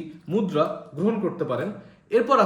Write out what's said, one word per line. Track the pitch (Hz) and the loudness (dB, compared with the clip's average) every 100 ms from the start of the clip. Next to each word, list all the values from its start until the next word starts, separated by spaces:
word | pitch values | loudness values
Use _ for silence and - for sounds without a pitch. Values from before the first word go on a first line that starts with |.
| 170 - - | -8 -12 -4
মুদ্রা | 202 190 147 170 - - 139 | -2 0 0 0 -2 -10 -2
গ্রহণ | 208 220 | -2 0
করতে | 175 - 135 | -2 -4 -4
পারেন। | 127 190 - - - - 226 | -4 -4 -8 -16 -20 0 2
এরপর | 233 262 | 4 4